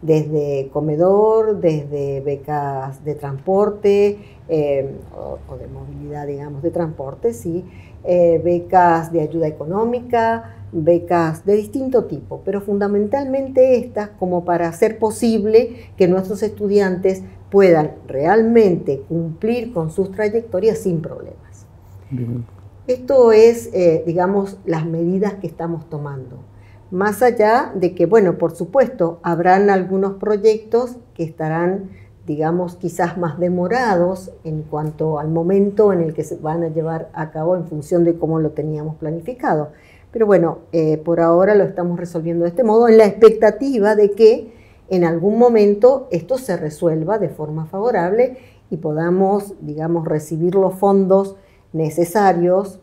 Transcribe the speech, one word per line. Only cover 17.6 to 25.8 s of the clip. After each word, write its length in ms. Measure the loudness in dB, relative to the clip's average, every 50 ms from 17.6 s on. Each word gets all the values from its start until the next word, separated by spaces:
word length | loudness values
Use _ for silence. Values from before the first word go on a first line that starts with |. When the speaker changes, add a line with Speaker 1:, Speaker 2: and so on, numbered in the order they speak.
| 6 6 6 4 2 0 -4 -10 -14
Speaker 1:
realmente 960 | -10 -6 -2 0 2 4 4 4 4 6 6 6 6 4 0 -2 -2 -4 -4 -6 -6
cumplir 640 | -4 -4 -4 -6 -6 -6 -4 -2 -2 -2 -4 -6 -6
con 180 | -6 -6 -4
sus 200 | -4 -4 -4 -4
trayectorias 680 | -4 -4 -4 -2 -2 -2 -4 -4 -4 0 0 0 0 0
sin 220 | -2 -2 -2 -2
problemas. 640 | -4 -8 -12 -14 -14 -16 -18 -20 -20 -20 -20 -20 -20 -20 -20 -20 -20 -20 -20 -20 -14 -12
Speaker 2:
Bien. 340 | -10 -8 -6 -6 -8 -8 -10 -12 -16 -20 -20 -20 -20 -12 -6
Speaker 1:
Esto 460 | -6 -6 -4 -2 2 4 6 6 8 8
es, 380 | 8 8 8 6 4 -4 -6 -2
eh, 320 | 2 4 4 4 2 0
digamos, 520 | -2 0 0 0 0 0 0 -2 -4 -8 -10 -8
las 220 | -6 -4 -4 -4
medidas 480 | -4 -4 -2 -2 -2 -2 -2 -2 -4 -4
que 140 | -6 -10 -12
estamos 400 | -10 -8 -8 -8 -8 -8